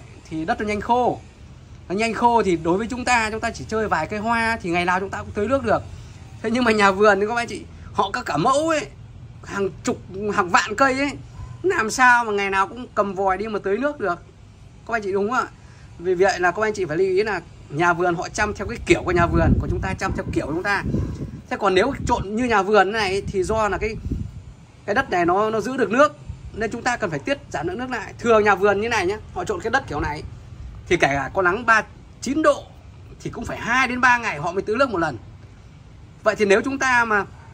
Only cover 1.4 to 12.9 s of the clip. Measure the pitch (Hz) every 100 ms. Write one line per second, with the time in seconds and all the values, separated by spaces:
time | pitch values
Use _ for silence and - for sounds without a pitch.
1.4 | - - - - - 190 226 196 240 233
2.4 | 190 165 165 190 226 247 247 240 214 220
3.4 | 226 - - 220 202 170 156 208 220 233
4.4 | 226 226 175 175 180 180 190 202 214 208
5.4 | 214 269 220 160 - - - - - -
6.4 | 226 240 240 214 202 190 214 196 208 175
7.4 | - - - - - - 202 - - 147
8.4 | 220 285 320 311 - - - - - -
9.4 | - 196 190 - - - - 185 208 196
10.4 | 180 240 214 208 269 262 285 - - -
11.4 | - - 359 359 220 240 247 240 226 202
12.4 | 196 196 196 240 240